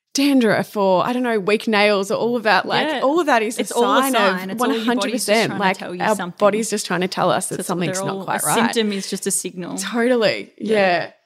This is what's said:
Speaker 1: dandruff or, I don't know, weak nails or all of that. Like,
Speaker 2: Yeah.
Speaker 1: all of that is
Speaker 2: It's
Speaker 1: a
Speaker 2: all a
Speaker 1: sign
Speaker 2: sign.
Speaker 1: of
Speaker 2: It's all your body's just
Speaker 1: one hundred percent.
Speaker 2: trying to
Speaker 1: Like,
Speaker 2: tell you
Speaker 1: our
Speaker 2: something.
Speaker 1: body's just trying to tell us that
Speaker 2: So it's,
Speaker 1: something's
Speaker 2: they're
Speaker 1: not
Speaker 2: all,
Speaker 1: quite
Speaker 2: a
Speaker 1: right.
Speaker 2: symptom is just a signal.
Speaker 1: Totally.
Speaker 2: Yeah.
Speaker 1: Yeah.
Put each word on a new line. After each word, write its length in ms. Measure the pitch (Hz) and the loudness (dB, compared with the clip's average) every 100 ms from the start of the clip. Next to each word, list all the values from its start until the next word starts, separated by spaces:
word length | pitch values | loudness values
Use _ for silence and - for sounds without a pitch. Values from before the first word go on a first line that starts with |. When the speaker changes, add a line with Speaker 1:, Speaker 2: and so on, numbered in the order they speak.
| _ | _
Speaker 1:
dandruff 600 | - 285 269 220 131 185 214 | 0 2 4 4 2 0 0
or, 300 | 196 180 233 | 2 2 2
I 80 | |
don't 100 | 247 | -2
know, 160 | 247 220 | 0 0
weak 280 | 190 214 233 | 0 0 2
nails 420 | 208 208 202 196 | 2 4 2 0
or 40 | 165 | -2
all 200 | 226 240 | 0 0
of 80 | |
that. 220 | 208 185 - | 2 2 2
Like, 200 | 160 302 | -2 -2
Speaker 2:
Yeah. 100 | 294 | 0
Speaker 1:
all 180 | 254 330 | 0 2
of 60 | 302 | 2
that 140 | 240 | 0
is 160 | 220 - | 0 -4
Speaker 2:
It's 140 | 208 | -4
Speaker 1:
a 40 | 233 | 0
Speaker 2:
all 220 | 208 226 | 2 2
a 40 | |
Speaker 1:
sign 80 | 269 | 2
Speaker 2:
sign. 360 | 233 196 185 190 | 2 2 0 -4
Speaker 1:
of 60 | 226 | -2
Speaker 2:
It's 60 | |
all 120 | 247 226 | -2 0
your 100 | 226 | 0
body's 0 | |
just 20 | |
Speaker 1:
one 80 | 240 | 0
hundred 140 | 202 | -2
percent. 340 | 233 208 220 190 | -2 0 2 2
Speaker 2:
trying 100 | 196 | 0
to 40 | |
Speaker 1:
Like, 140 | 190 196 | -2 -2
Speaker 2:
tell 180 | - 180 | -6 -4
you 60 | |
Speaker 1:
our 120 | 214 202 | -2 -2
Speaker 2:
something. 220 | 175 - | -4 0
Speaker 1:
body's 320 | 208 214 214 | 2 2 -2
just 160 | 208 - | -4 -2
trying 160 | 175 | -2
to 60 | 185 | -2
tell 240 | - 180 | 0 2
us 160 | 185 - | 2 -2
that 80 | 151 | -6
Speaker 2:
So 40 | |
it's, 60 | 185 | -4
Speaker 1:
something's 300 | 175 180 185 | -2 -2 -4
Speaker 2:
they're 80 | 196 | -4
Speaker 1:
not 80 | 190 | -6
Speaker 2:
all, 80 | - | -6
Speaker 1:
quite 180 | 107 | -4
Speaker 2:
a 20 | 147 | 0
Speaker 1:
right. 100 | 196 | 0
Speaker 2:
symptom 360 | 226 233 208 | 0 0 -2
is 180 | 196 - | -4 -6
just 160 | 190 196 | -6 -4
a 60 | |
signal. 460 | - 185 175 175 185 | -4 -6 -10 -10 -8
Speaker 1:
Totally. 760 | 196 233 240 247 196 107 - - | -4 0 2 2 2 0 -6 -8
Speaker 2:
Yeah. 160 | 214 214 | 0 2
Speaker 1:
Yeah. 360 | 190 170 98 - | 4 2 -2 -12